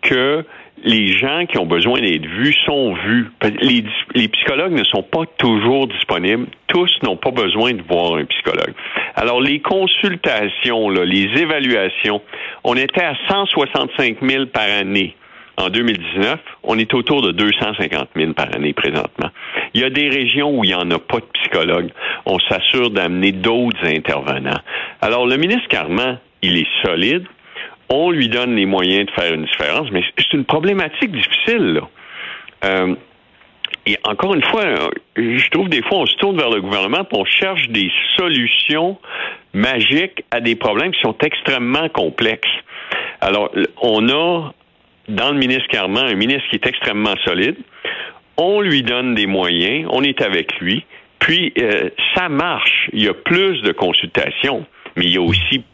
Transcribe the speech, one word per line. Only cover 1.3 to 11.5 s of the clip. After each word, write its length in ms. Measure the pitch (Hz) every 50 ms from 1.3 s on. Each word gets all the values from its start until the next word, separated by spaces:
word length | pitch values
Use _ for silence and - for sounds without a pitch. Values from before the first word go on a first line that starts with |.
| 143 165 175
qui 120 | 170 -
ont 80 | 113 90
besoin 340 | 82 85 85 90 113 123 135
d'être 260 | 120 98 82 78 78
vus 300 | 78 82 98 123 147 147 - -
sont 280 | - 147 143 135 113 92
vus. 340 | 80 92 101 117 120 117 104 - _ 110 107 104 110
Les, 220 | - 135 123 120 107 104 107 - - - -
les 120 | 127 113 107
psychologues 420 | - - - - 139 139 170 190
ne 140 | 170 135 101
sont 180 | - - 104 -
pas 220 | - - 160 165 - -
toujours 500 | - - 123 113 107 101 117 131 139 135
disponibles. 600 | 120 - - - - 104 87 87 95 107 117 123 - - _ _
Tous 220 | - - 175 180 180 - - -
n'ont 140 | 113 92
pas 140 | - - 135
besoin 420 | 127 127 110 92 87 107 117 127 123
de 80 | 101
voir 340 | 85 80 87 85 87 85 85
un 80 | 80 73
psychologue. 500 | - - - - - - 87 - - - - - - - - - - -
Alors, 280 | - 113 120 120 123
les 180 | 131 143 143 151
consultations, 1300 | 143 - 190 190 190 185 - - - 202 180 170 - 160 127 107 104 101 - - - 127 117 113 110 101
là, 140 | 95 92 90
les 340 | 90 92 98 98 98 110
évaluations, 840 | 143 170 156